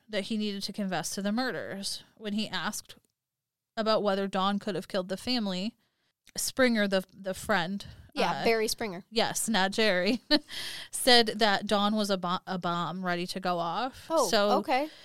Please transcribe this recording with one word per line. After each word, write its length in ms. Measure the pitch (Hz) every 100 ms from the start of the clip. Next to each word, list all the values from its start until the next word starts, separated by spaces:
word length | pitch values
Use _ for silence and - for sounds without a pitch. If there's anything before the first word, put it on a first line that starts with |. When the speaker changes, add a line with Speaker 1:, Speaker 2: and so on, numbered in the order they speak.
| _
Speaker 1:
that 180 | 214 202
he 120 | 220
needed 260 | 214 196
to 100 | 196
confess 360 | 202 196 175 170
to 100 | -
the 100 | 196
murders. 720 | 214 254 160 98 190 202 - - _
When 180 | 214
he 140 | 208 214
asked 460 | 185 170 208 - - _ _ _ _ _ _ _ -
about 260 | 220 220
whether 240 | 208 196 196
Dawn 320 | 190 190 202
could 160 | 220 175
have 120 | 190
killed 200 | 202 185
the 80 | 190
family, 560 | - 247 208 180 202 - _ _ _ _ _ -
Springer, 500 | - - 254 226 202
the, 160 | 190 190 -
the 140 | 190
friend, 520 | 185 - 202 170 202 - - -
Speaker 2:
Yeah, 180 | - 196 147
Speaker 1:
uh, 20 |
Speaker 2:
Barry 240 | 185 226 220
Springer. 360 | - 220 175 -
Speaker 1:
yes, 380 | 220 190 - -
not 220 | 220 196
Jerry, 500 | 208 220 180 180 240 -
<laughs> 600 | 294 - - - - -
said 360 | - - 240 226 214
that 260 | 220 196 202
Dawn 280 | 208 202 214
was 140 | 202
a 80 | 196
bo-, 220 | 175 180 -
a 120 | 180
bomb 440 | 175 175 165 180 185
ready 200 | 175 180
to 120 | -
go 180 | 190 175
off. 480 | 170 165 240 - -
Speaker 2:
Oh, 180 | 320 226
Speaker 1:
So 200 | 214 202 254
Speaker 2:
okay. 300 | 214 262 302 -